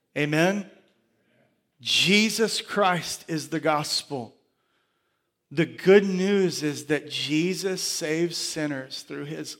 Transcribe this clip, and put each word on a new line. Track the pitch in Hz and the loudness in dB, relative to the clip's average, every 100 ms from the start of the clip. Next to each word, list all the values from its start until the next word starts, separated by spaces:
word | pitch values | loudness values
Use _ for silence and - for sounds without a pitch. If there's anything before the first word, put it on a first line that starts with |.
| _ 147 | _ -4
Amen? | 147 156 175 202 190 - _ _ _ _ _ _ _ _ _ _ | 0 4 2 2 -6 -16 _ _ _ _ _ _ _ _ _ _
Jesus | 120 - 147 202 220 214 214 - | -2 2 4 4 4 2 0 -2
Christ | - 202 190 175 - - - | -4 0 2 2 -2 -10 -6
is | 160 131 | -6 -4
the | 160 | -2
gospel. | 160 147 147 - - 143 110 - _ _ _ _ _ _ _ _ _ _ _ | 0 0 0 -4 -4 -8 -10 -16 _ _ _ _ _ _ _ _ _ _ _
The | 147 151 | -2 -2
good | 120 175 202 | 0 6 8
news | 196 180 190 202 180 131 | 6 2 2 2 2 0
is | 151 135 135 | -4 -4 -2
that | 147 113 | -4 -4
Jesus | - 131 156 175 175 190 185 | -8 -2 0 0 -2 -4 -4
saves | - - 160 160 170 170 | -4 -4 -2 0 -2 -2
sinners | - 160 151 139 131 - | -6 -4 -4 -6 -10 -14
through | - 143 | -12 -12
his | 143 156 143 | -10 -10 -10